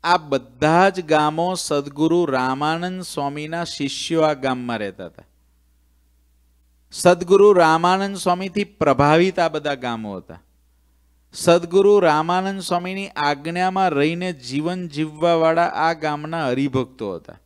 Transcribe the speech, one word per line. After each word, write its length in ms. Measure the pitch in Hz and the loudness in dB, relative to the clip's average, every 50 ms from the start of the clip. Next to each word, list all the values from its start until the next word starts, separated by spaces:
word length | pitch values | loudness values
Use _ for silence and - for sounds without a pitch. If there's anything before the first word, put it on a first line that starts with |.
| - | 2
આ 120 | 170 175 | 2 2
બધા 720 | 175 160 147 139 131 - - - - 151 151 160 175 190 196 | 2 2 0 -2 -2 -2 -6 -6 0 2 4 4 6 4 4
જ 180 | 196 185 170 | 2 -2 -2
ગામો 480 | 151 156 151 151 151 156 160 170 180 185 | 0 2 2 2 0 0 -2 -2 -2 -4
સદગુરુ 680 | 170 - - 151 143 143 143 139 143 156 160 165 175 175 | -6 -4 -2 -2 -2 -4 -4 -4 -2 0 2 2 2 2
રામાનંદ 760 | 147 131 131 127 131 131 139 147 156 160 170 175 180 185 185 | 0 0 -2 0 -2 -2 -2 -2 -2 -2 -4 -6 -8 -8 -10
સ્વામીના 640 | 175 - - 156 143 143 143 151 151 156 165 170 170 | -10 -8 -6 -6 -6 -6 -6 -8 -10 -8 -8 -8 -8
શિષ્યો 560 | - - - 143 135 - - - - 170 160 | -8 -8 -8 -8 -6 -6 -8 -6 -2 0 2
આ 120 | 156 156 | 2 2
ગામમાં 460 | 151 135 131 135 127 127 123 120 120 107 | 0 -2 -2 -4 -4 -4 -4 -6 -6 -6
રહેતા 280 | 104 98 92 - 92 | -6 -8 -8 -12 -16
હતા. 180 | 82 _ - - _ _ _ _ _ _ _ _ _ _ _ _ _ _ _ _ _ _ _ _ _ _ _ _ _ _ _ _ _ _ _ _ _ | -16 _ -20 -20 _ _ _ _ _ _ _ _ _ _ _ _ _ _ _ _ _ _ _ _ _ _ _ _ _ _ _ _ _ _ _ _ _
સદગુરુ 600 | - - - 175 180 175 185 170 190 190 202 208 | -14 2 2 2 4 2 2 2 4 6 6 6
રામાનંદ 640 | 202 180 165 156 160 165 170 180 185 190 196 196 196 | 6 6 4 4 4 2 2 2 0 0 -2 -6 -8
સ્વામીથી 480 | 185 - 185 180 180 190 190 185 202 202 | -4 -2 -2 -2 -2 -4 -6 -6 -6 -6
પ્રભાવિત 760 | - _ _ 139 143 135 127 143 147 156 165 180 190 185 - | -6 _ _ 0 0 2 4 4 4 6 6 4 2 2 -2
આ 100 | 170 165 | -2 -2
બધા 260 | 156 151 143 147 143 | -2 -4 -6 -6 -6
ગામો 420 | 127 127 123 117 110 110 104 98 | -6 -6 -8 -8 -8 -8 -10 -10
હતા. 260 | 92 85 - 90 87 _ _ _ _ _ _ _ _ _ _ _ _ _ _ _ _ _ _ | -12 -14 -16 -20 -20 _ _ _ _ _ _ _ _ _ _ _ _ _ _ _ _ _ _
સદગુરુ 680 | - - - 180 170 175 170 170 170 196 196 202 208 202 | -14 -2 2 4 4 4 2 2 2 4 6 6 6 6
રામાનંદ 600 | 180 165 151 151 156 165 180 185 185 196 196 196 | 4 4 2 2 0 0 -2 -2 -2 -4 -6 -8
સ્વામીની 480 | 170 - 180 175 175 185 190 196 196 - | -6 -4 -4 -4 -4 -6 -8 -8 -10 -10
આજ્ઞામાં 800 | - - 147 147 147 139 143 160 170 175 185 185 185 196 190 180 | -6 -4 -2 -2 -2 -2 -6 -8 -4 -2 -2 -2 0 0 0 2
રહીને 440 | 151 139 143 156 170 175 180 185 | 2 2 0 0 0 -2 -6 -6
જીવન 560 | 170 139 123 120 131 143 151 170 180 185 180 165 | -8 -8 -12 -6 -6 -4 -4 -4 -4 -6 -8 -8
જીવવાવાળા 760 | 143 147 156 156 151 156 170 170 170 165 165 160 165 165 | -6 -6 -6 -6 -4 0 2 2 4 4 4 2 4 2
આ 300 | 170 - - 104 156 165 | 0 0 0 -2 -2 -2
ગામના 540 | 170 156 151 151 147 147 151 156 165 165 151 | -2 -2 -4 -4 -4 -4 -6 -8 -6 -4 -2
હરિભક્તો 680 | 131 123 131 139 143 127 131 123 - - - 113 101 92 | -2 0 0 -2 -2 -2 -2 -4 -4 -8 -10 -8 -8 -8
હતા. 240 | 80 _ - 82 _ _ | -10 _ -16 -20 _ _